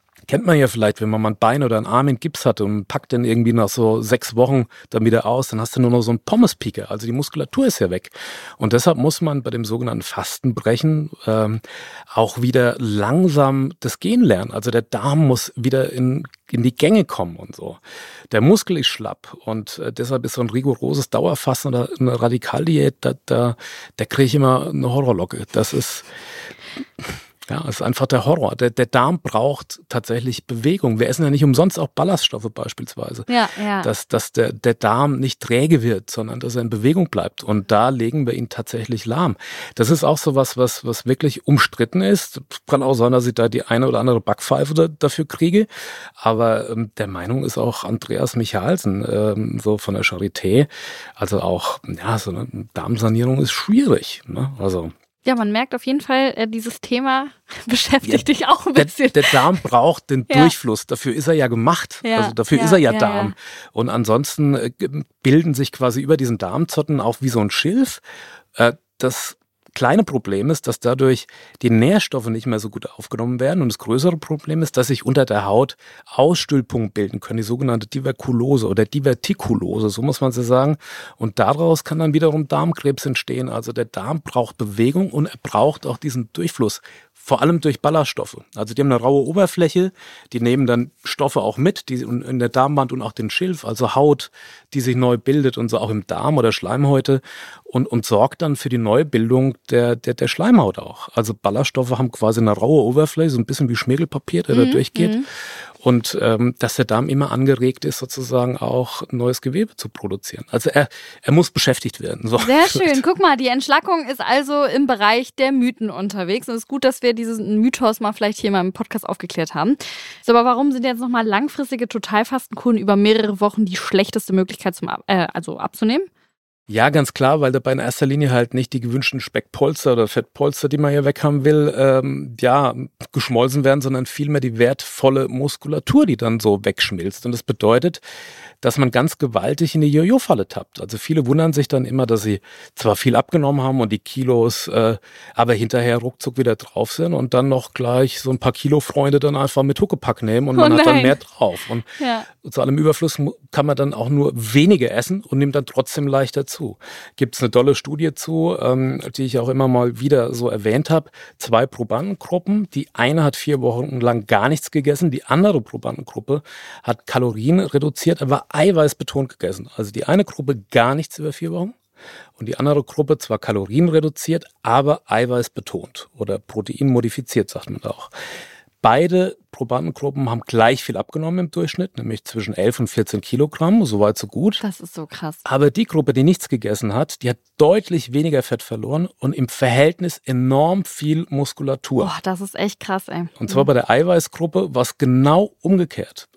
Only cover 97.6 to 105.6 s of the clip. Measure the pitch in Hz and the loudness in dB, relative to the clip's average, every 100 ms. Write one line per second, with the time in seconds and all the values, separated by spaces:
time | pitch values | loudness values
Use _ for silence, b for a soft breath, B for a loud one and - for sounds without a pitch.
97.6 | - 123 131 117 104 104 127 - 160 139 | -6 -4 0 -2 2 2 2 0 -4 -2
98.6 | 135 120 110 120 156 117 113 127 135 123 | -2 -2 2 2 2 0 2 2 2 -2
99.6 | - 120 120 117 - 127 120 - 196 240 | -2 0 2 0 -4 -2 -2 0 4 4
100.6 | 110 - - - - - 110 107 101 104 | 4 0 -8 -14 -8 -4 -2 -2 -2 0
101.6 | 139 - 123 127 127 - 110 110 110 104 | -2 -2 -2 0 -2 0 0 2 2 2
102.6 | 117 156 107 131 156 - 160 127 113 139 | 4 4 4 4 2 2 0 0 -2 0
103.6 | 127 117 - 135 165 139 - 175 - - | 0 0 0 -2 -2 -6 -4 -4 0 2
104.6 | 262 262 127 - - 220 277 B B B | 4 2 -2 0 0 0 -4 B B B